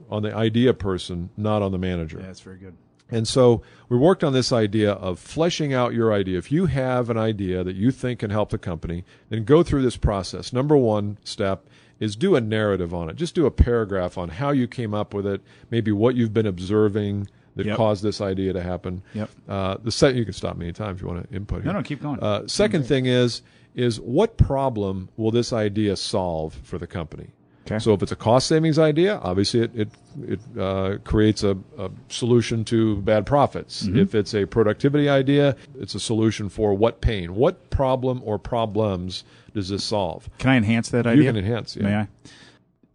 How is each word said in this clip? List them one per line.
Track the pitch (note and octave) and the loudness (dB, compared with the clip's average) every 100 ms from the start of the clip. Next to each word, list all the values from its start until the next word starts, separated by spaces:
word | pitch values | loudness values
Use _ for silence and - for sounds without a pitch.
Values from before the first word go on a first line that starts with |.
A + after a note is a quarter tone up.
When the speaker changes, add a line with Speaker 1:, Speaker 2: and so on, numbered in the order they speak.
| - | -8
Speaker 1:
on | G#2 | -6
the | G#2 | -4
idea | G#2 A2 A2+ B2 | 0 0 4 4
person, | A#2 G2+ F2+ - F2+ F2+ - | 4 0 -4 -6 -8 -8 -4
not | G#2 G#2+ | -2 0
on | G2 | 0
the | F#2+ | -2
manager. | F#2 F2+ D#2+ F2 | -2 -4 -6 -10
Speaker 2:
Yeah, | F#2 | -16
that's | F#2 | -18
very | - F#2 | -20 -20
good. | F#2+ E2+ _ _ - | -20 -20 _ _ -6
Speaker 1:
And | A2+ A2 | -4 0
so | C3+ B2 A2+ - - - | 4 6 6 0 -16 -2
we | A#2+ | 2
worked | D3+ F#3+ | 4 4
on | D#3+ | 2
this | C3 A#2+ | 0 2
idea | B2 G#2+ A2 G#2 | 2 2 2 0
of | G2 F#2+ F2 | 0 -4 -8
fleshing | - - E3 - D3+ | -6 -2 -2 0 -2
out | C3 A#2+ | 0 0
your | A#2 A2+ | 2 2
idea. | G#2 F#2+ F#2 | 2 0 -2
If | - | 0
you | D3+ F#3 | 0 2
have | C3+ C3 B2+ A#2 | 0 0 0 0
an | A2+ | 0
idea | A2 G#2+ G2 F2+ | 0 -2 -2 -2
that | F#2 F#2+ | -4 0
you | A2+ | 0
think | B2+ B2+ A#2+ | 0 -4 -6
can | A2 | -4
help | G#2 G#2 | -2 -2
the | A2+ | -4
company, | - E2+ - E2+ - _ - | -6 -8 -6 -8 -10 _ -8
then | A2 | -4
go | G#2+ D3+ | 4 4
through | E3+ C#3+ | 4 2
this | B2+ - | 0 0
process. | - G2+ F2+ F2+ F2 | 0 0 -4 -8 -6
Number | B2 C#3+ D3+ | -2 2 4
one | A#2 G#2 G#2 G#2 | 4 2 -2 -8
step | - - G2+ F#2+ _ _ _ - | -10 -4 -2 -4 _ _ _ -8
is | A2 G#2+ | -6 0
do | F#3+ A2+ | 2 2
a | |
narrative | A2 A2 G#2+ F#2+ F2 | 2 0 0 0 -2
on | F2 E2 | -6 -6
it. | A#2 | -6
Just | E3 | -4
do | - | 0
a | C#3 | 2
paragraph | - - A#2+ G#2 G2 F2+ - | 4 2 2 0 -2 -4 -4
on | E2+ | -8
how | E2 C#3+ | -4 -2
you | C#3+ A#2+ | 0 0
came | - A2+ | -4 -4
up | G#2 G2+ | -4 -4
with | G2+ G2+ | -4 -4
it, | G2 - - - | -4 -8 -20 -4
maybe | A#2 A2 | -2 0
what | G2+ A#2 | 2 4
you've | B2 A2+ | 2 0
been | G#2+ G#2+ | 0 0
observing | F2 F#2 G#2+ G#2+ G#2 G#2 G2+ G2+ _ _ | -2 0 2 4 2 -2 -4 -8 _ _
that | - G2+ | -6 -2
Speaker 2:
Yep. | G#2 | 0
Speaker 1:
caused | A2 G#2 | 2 2
this | G#2 F#2+ | -2 -2
idea | G2+ F#2+ F#2+ | -4 -2 -2
to | F#2 | -2
happen. | F2 F2+ G2 F2+ - | -4 -6 -6 -10 -10
Speaker 2:
Yep. | G#2+ G#2+ - - | -10 -10 -12 -8
Speaker 1:
Uh, | G2+ F#2+ G2+ | -4 -4 -4
the | A2+ | -6
se-, | - D3 | 2 2
you | B2+ | 2
can | G#2 | -4
stop | F#2 F#2 F2 | -6 -8 -6
me | |
anytime | F2 - G#2 | -8 -8 -8
if | F2+ | -8
you | F#2 | -8
wanna | F2 - | -10 -10
input | F#2+ G2+ F2 | -10 -8 -6
Speaker 2:
No, | A2+ | -4
Speaker 1:
here. | F#3+ | -6
Speaker 2:
no, | |
keep | B2+ D3 | -6 -8
going. | D3 C3+ | -8 -4
Speaker 1:
Uh, | G#2+ G#2 - | -2 -2 -2
second | - G#3+ F#3+ | 0 0 0
Speaker 2:
Okay. | A#2+ | 0
Speaker 1:
thing | C#3 B2+ | 0 2
is, | B2 B2 A2+ - _ _ | 2 2 -2 -14 _ _
is | - B2 A2 | -2 -2 -2
what | F#2 C3+ A3+ - | -2 0 2 4
problem | - C3+ C3+ A2 G2+ F#2+ F#2 - | 2 2 0 0 -2 -4 -8 -4
will | A2 | 0
this | A#2 A#2 | 2 0
idea | A#2 G#2+ G2+ G#2 F#2 | 0 0 0 0 0
solve | - G#2+ F2+ E2 D#2+ - | -2 -2 -2 -4 -6 -10
for | - F2 | -12 -12
the | E2+ | -10
company? | G2 D#2 D2 - - _ _ - | -8 -10 -12 -18 -20 _ _ -6
Speaker 2:
Okay. | G#2+ | 0
Speaker 1:
So | A2+ | 2
if | G2 | 2
it's | G2 | 2
a | - | -2
cost | G#2+ B2 - | 2 4 4
savings | D#3+ D#3+ D3+ | 2 4 4
idea, | D#3 D3+ F#3 G#3 | 4 4 0 0
obviously | F#2 F#2 G2+ A#2+ | -2 0 2 2
it, | A2+ | 0
it, | A2+ G#2+ - - C#3+ - | -2 -6 -8 -20 -14 -8
it, | G2 A#2 A#2 | -8 -8 -6
uh, | F#2+ F#2+ F#2+ G2+ | -4 -2 -2 -4
creates | - G#2+ G#2+ G#2+ | 0 4 4 4
a, | G#2 G2 G2 - | 0 -2 -6 -12
a | F#2+ G2 - | -12 -12 -14
solution | - A#2+ A#2+ A2+ A#2 | -4 2 4 2 -2
to | G#2+ A2+ A2 G2+ | 0 2 2 0
bad | G2+ G#2+ G2+ | 2 0 2
profits. | C#3+ B2+ F2 - - | 2 2 0 -12 -6
Speaker 2:
Mm-hmm. | G#2 F#2+ | 0 2
Speaker 1:
If | F#3+ A2 | 2 2
it's | G2+ | 0
a | G#2+ G2 | 0 0
productivity | A#2+ G#2 G#2+ C#3 D3 C#3+ | 2 2 2 2 2 2
idea, | C#3 C3+ C#3+ C#3+ B2+ - - | 2 4 4 4 0 -8 -14
it's | G2+ | -10
a | G2+ | -8
solution | - A2 A2 - G#2 | -2 2 2 0 -4
for | - G#2+ | -2 0
what | G2 A2+ - | 2 2 2
pain? | - G#2+ E2+ F#2+ | 0 0 -4 0
What | C3+ - - | 0 0 -4
problem | - C3+ C3 C3 B2+ | 0 2 0 0 -4
or | G#2+ G#2 | -2 -4
problems | - A#2+ A2+ G2+ G#2+ F#2 F2+ - - - - | -2 -2 -2 0 0 -2 -6 -10 -14 -20 -12
does | G#2+ F#2 | -8 -4
this | G2 | -4
solve? | - G#2 F2+ - - - | -2 -2 -2 -6 -14 -4
Speaker 2:
Can | B2 | 2
I | C3 | 2
enhance | G#2 A2+ A2+ | 2 0 0
that | B2 | 0
Speaker 1:
You | A#2 | 4
Speaker 2:
idea? | B2 B2+ | 4 4
Speaker 1:
can | A2+ | 2
enhance, | F#2+ A#2 - - | -2 -4 -6 -4
yeah. | |
Speaker 2:
May | G2+ G#2 | -2 0
I? | G#2 - - - - _ _ _ _ | -4 -10 -20 -20 -20 _ _ _ _